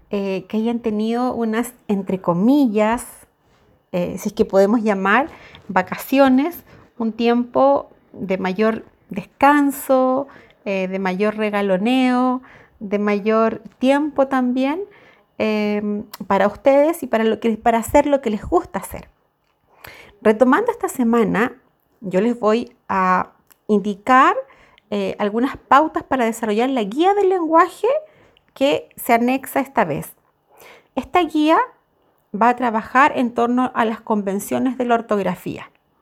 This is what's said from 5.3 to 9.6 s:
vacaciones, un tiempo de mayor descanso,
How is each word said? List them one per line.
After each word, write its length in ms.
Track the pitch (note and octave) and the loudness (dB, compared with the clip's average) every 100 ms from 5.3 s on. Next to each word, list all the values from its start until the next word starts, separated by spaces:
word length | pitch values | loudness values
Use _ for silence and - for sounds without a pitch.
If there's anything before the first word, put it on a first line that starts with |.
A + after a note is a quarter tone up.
| - - - - | -8 -20 -20 -4
vacaciones, 960 | F#3 F#3 - - C4 C4+ B3+ D#4+ E4+ - - _ - | -2 -2 -8 -2 4 4 4 0 -6 -18 -20 _ -8
un 140 | A3+ | -6
tiempo 800 | A3 A#3 A#3+ A#3+ B3+ C4+ C#4 - _ _ | -2 0 0 0 2 2 2 -4 _ _
de 260 | - F#3+ F#3+ | -12 -6 -4
mayor 460 | F#3 F#3+ A3 A3+ - _ - | -4 0 -2 -2 -10 _ -14
descanso, 1160 | - - - C#4 D4 | -14 -12 2 4 4